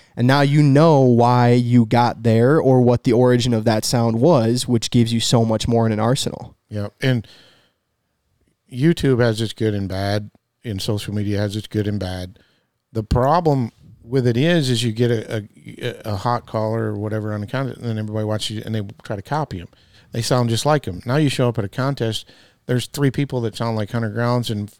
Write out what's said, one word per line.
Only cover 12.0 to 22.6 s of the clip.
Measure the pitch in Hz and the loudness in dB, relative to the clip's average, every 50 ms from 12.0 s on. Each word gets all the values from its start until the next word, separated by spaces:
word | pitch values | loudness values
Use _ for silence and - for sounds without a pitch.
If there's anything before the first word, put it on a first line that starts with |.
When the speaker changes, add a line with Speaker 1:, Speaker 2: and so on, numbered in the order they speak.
| 98 92 92 92 90 92 104 _ _ _ _ _ _ _ _ _ _ _ | -6 -6 -8 -10 -12 -12 -16 _ _ _ _ _ _ _ _ _ _ _
Speaker 2:
The | - 113 107 | -8 -6 -2
problem | - - 123 123 139 156 180 175 156 143 135 120 110 _ _ - - - _ - | 0 0 2 2 4 2 2 2 2 2 2 -2 -4 _ _ -20 -20 -20 _ -10
with | 117 123 135 120 | -4 -2 0 2
it | 123 113 | 2 2
is, | 120 143 170 175 170 143 127 | 2 2 2 2 2 2 0
is | 123 113 123 | 0 0 -2
you | 120 | -2
get | 110 113 123 120 | 0 0 0 0
a, | 120 110 110 - 117 110 101 - _ _ - - - - | 0 -2 -4 -6 -8 -8 -8 -10 _ _ -20 -20 -14 -10
a, | - 123 - - - 110 | -10 -10 -10 -8 -8 -8
a | 104 | -6
hot | 95 - 120 120 117 - | -4 -2 -2 -2 -4 -4
caller | - - 110 110 110 110 113 113 107 104 | -6 -6 -4 -2 -2 -2 -4 -4 -4 -6
or | |
whatever | 101 104 107 110 110 104 107 107 | -6 -6 -6 -6 -6 -6 -6 -6
on | 104 | -6
the | 104 | -8
content, | - - 131 139 120 - | -6 -6 -6 -6 -6 -8
and | - - | -8 -8
then | 117 110 | -6 -6
everybody | 107 107 107 107 107 107 | -6 -6 -6 -6 -4 -4
watches | 107 107 110 - - 107 | -4 -4 -4 -6 -6 -8
you, | 107 - | -8 -8
and | - 110 | -6 -6
they | 110 98 101 - _ - | -6 -6 -8 -14 _ -12
try | - 110 | -12 -12
to | 101 | -10
copy | - - 139 156 147 - 110 90 | -8 -6 -4 -4 -4 -6 -8 -12
'em. | 85 - _ _ _ _ _ - _ _ | -12 -16 _ _ _ _ _ -20 _ _
They | - 117 | -8 -6
sound | 113 - 135 127 120 113 | -2 0 0 0 0 0
just | 113 110 - | -2 -2 0
like | 143 151 147 - | 0 0 0 -2
'em. | - 87 87 - | -6 -12 -10 -6
Now | 117 127 | -4 -2
you | 156 156 135 | 0 0 0
show | - - 131 123 | 0 0 -2 -2
up | 113 - | -2 -4
at | 101 | -6
a | 95 | -8
contest, | - - 127 139 135 - 120 113 110 - - _ - _ _ _ _ _ | -6 -6 -4 -4 -4 -4 -4 -4 -4 -6 -10 _ -20 _ _ _ _ _